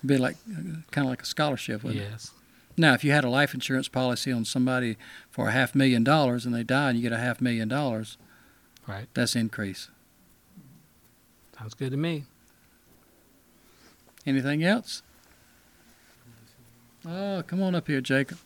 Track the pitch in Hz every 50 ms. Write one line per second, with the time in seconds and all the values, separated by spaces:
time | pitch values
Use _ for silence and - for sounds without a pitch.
0 | - 135 139 135 123 131 156 - - 226 208 160 160 185 160 160 160 - - 147
1 | 143 131 127 - - - - - 156 147 139 120 - - 127 107 110 - 110 104
2 | 101 101 110 110 - - - - _ _ - - - _ - - 165 156 127 120
3 | - 147 143 147 143 123 120 135 143 139 - 127 - - 135 131 131 - - 131
4 | 127 127 123 120 - 135 127 120 113 - - 131 127 127 127 127 127 117 110 -
5 | - - - - - _ - - 120 107 107 127 131 117 - 139 135 135 127 117
6 | 113 123 147 156 147 127 120 123 113 123 117 117 117 107 127 135 147 139 123 117
7 | 117 120 117 117 120 123 120 - 127 123 117 113 110 110 123 143 147 135 117 110
8 | 110 107 - _ - - - - - - _ _ _ _ _ - _ - 101 98
9 | 113 - _ - 120 113 - 123 113 110 - - 110 98 95 - - - - _
10 | _ _ _ _ _ _ _ _ _ _ _ - 143 131 - - _ _ _ _
11 | _ _ _ _ _ _ _ _ _ _ - - 110 110 - - 139 131 131 139
12 | 151 170 170 151 143 - _ _ _ _ _ _ _ _ _ _ _ _ - _
13 | _ _ _ _ _ _ _ _ _ _ _ _ _ _ _ _ - - - _
14 | _ - _ - - 147 135 135 123 139 147 151 160 180 208 240 - - - -
15 | - _ _ - _ _ - _ _ _ _ _ _ _ _ _ _ - - _
16 | _ _ - _ _ 120 117 113 113 _ _ _ - - - _ _ _ _ _
17 | - 165 165 185 196 202 196 185 170 - - 185 196 185 175 170 160 - 151 135
18 | 127 - 139 135 139 - - - -